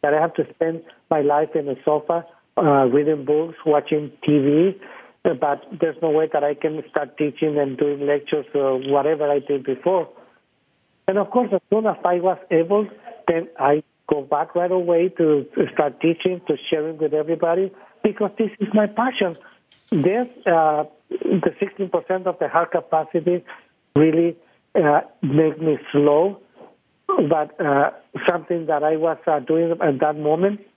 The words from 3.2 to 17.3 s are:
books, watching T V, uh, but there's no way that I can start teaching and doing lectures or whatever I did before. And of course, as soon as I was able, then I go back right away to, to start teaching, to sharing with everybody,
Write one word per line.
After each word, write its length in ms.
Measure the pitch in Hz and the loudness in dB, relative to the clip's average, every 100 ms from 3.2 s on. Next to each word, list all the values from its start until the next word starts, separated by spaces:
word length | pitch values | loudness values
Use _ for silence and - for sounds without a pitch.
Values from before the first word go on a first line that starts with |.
| 135 | 0
books, 320 | 151 165 160 160 | 0 -2 -4 0
watching 440 | 147 143 151 147 - | 0 2 -4 -4 -8
T 160 | - 147 | 0 2
V, 420 | 139 151 185 190 - - - _ - | 4 4 2 0 -16 -20 -20 _ -2
uh, 80 | |
but 320 | 131 147 143 - 180 | 0 -2 -2 -6 -4
there's 160 | 165 151 | -4 -2
no 80 | 165 | 0
way 200 | 151 156 | 2 2
that 140 | 156 147 | 0 -2
I 80 | |
can 280 | 147 160 156 - | -2 -4 -6 -6
start 280 | - 143 - | -6 -6 -4
teaching 400 | 151 143 156 147 | -4 -2 -2 0
and 200 | 139 131 | -2 -2
doing 300 | 147 143 143 | -2 -2 -2
lectures 380 | 147 143 151 135 147 | -2 -2 -6 -4 -2
or 220 | 135 131 | 0 -2
whatever 520 | 135 143 143 156 147 | 0 0 0 -2 0
I 100 | 143 | -2
did 260 | 139 143 139 | -2 -4 -4
before. 420 | 131 170 185 160 - - _ _ _ _ _ _ _ - | -4 0 0 -2 -12 -20 _ _ _ _ _ _ _ -2
And 80 | 196 | -2
of 120 | 202 | 0
course, 200 | 247 247 | 0 0
as 100 | 190 _ | -2 _
soon 160 | 214 220 | 0 0
as 120 | - 180 | -2 -2
I 160 | 180 | 0
was 160 | 180 180 - | 0 -2 0
able, 380 | 165 165 202 208 - - - - | 0 2 0 -2 -10 -20 -6 -2
then 220 | 165 165 - | -2 -4 -2
I 240 | 139 151 - _ - | 0 0 -2 _ -4
go 140 | 151 | -4
back 340 | 135 147 143 175 | -2 -4 -2 -2
right 160 | 175 | 0
away 380 | 185 175 170 185 | 0 0 0 0
to, 360 | 185 160 151 131 - | 0 2 2 -2 -4
to 100 | 147 | -4
start 260 | - 147 - | 0 -2 0
teaching, 420 | 160 165 185 180 - | -2 0 -2 -4 -4
to 80 | 147 - | -6 -2
sharing 280 | 160 156 156 | -4 -4 -4
with 160 | 156 | 0
everybody, 600 | 151 151 | 0 0